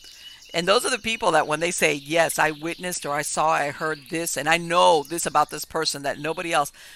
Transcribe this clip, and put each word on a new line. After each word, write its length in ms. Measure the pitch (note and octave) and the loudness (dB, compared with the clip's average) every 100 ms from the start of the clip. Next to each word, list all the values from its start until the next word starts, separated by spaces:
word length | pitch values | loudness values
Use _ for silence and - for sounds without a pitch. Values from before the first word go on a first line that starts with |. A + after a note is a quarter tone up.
| - - - - - | -20 -20 -20 -20 -8
And 140 | E3+ F3 | -2 2
those 180 | A#3 | 2
are 40 | D#4+ | 2
the 80 | A3+ | -2
people 320 | A3+ A3+ G3+ | -4 -2 2
that 160 | D#3 C#3+ | 2 2
when 120 | D3+ | 0
they 100 | F3 | -2
say, 220 | - D#3+ | 0 0
"Yes, 460 | D3 C#3 E3 D#3 - | 0 -2 0 2 2
I 120 | D#3 | 0
witnessed 540 | D3 E3 E3+ F3+ - | -2 -8 -6 -8 -6
or 100 | D3 | -6
I 60 | D3 | -4
saw, 300 | D3 F3 D#3 | -4 0 0
I 200 | D#3 C#3+ | 0 -2
heard 380 | - D#3+ D3+ B2+ | -4 -6 -6 -6
this, 280 | E3 E3 C3 | -6 -4 -2
and 120 | D3 | 2
I 80 | E3+ | 2
know 460 | E3+ F3 F3+ D#3+ | 2 6 6 6
this 220 | C#3 E3+ | 2 -4
about 240 | - D3+ D3+ | 0 2 0
this 160 | D3+ | -2
person 380 | - D#3+ D3+ C#3+ | -6 -4 -4 -4
that 160 | C#3 A#2+ | -6 -4
nobody 340 | D3+ E3 E3+ | -6 -6 -2
else," 180 | E3 C#3+ - - | 0 0 -6 -20